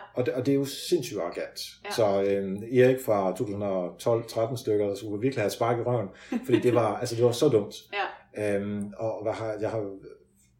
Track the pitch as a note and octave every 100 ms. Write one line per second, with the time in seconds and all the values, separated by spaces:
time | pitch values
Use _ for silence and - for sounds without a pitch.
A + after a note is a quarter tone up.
0 | - - - B2+ C3 C#3 C3+ - - F3
1 | B2 G2 E2+ F2+ D#2+ - - - - -
2 | G#2 G2 G2+ G2 G2 G2 A#2 B2+ B2+ C3
3 | - G2+ F#2+ F#2 A2+ G2+ G#2 F#2+ F2 -
4 | - A#2 A#2 A2+ A2+ B2 - G#2 G2+ G2
5 | G#2+ G2+ C3 B2+ G2+ - A#2 A#2 A#2 B2
6 | F#2+ - - A#3+ - A#2 A#2+ A#2+ A2 G#2
7 | B2 A#2 A#2+ A2+ D3+ A2 G2+ - - G#3
8 | F#3 - - - G#2 G2+ G2+ G#2 G2+ -
9 | A2 G#2 G#2+ G#2+ A2+ G#2+ G#2 A2 G2+ F#2+
10 | G2 - _ _ _ _